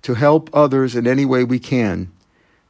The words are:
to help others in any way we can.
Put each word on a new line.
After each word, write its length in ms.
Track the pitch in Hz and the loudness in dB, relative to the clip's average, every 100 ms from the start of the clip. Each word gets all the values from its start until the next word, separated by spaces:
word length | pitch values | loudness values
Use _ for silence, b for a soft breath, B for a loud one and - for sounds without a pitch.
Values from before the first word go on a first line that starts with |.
to 120 | - | -6
help 340 | 117 147 160 156 | 0 2 2 2
others 420 | 147 147 135 131 | 0 2 2 -2
in 140 | 117 120 | -2 0
any 160 | 131 | 0
way 180 | 139 127 | 0 0
we 160 | 120 123 | 0 -4
can. 540 | - 127 107 90 90 _ _ _ _ _ | -2 -2 -2 -4 -10 _ _ _ _ _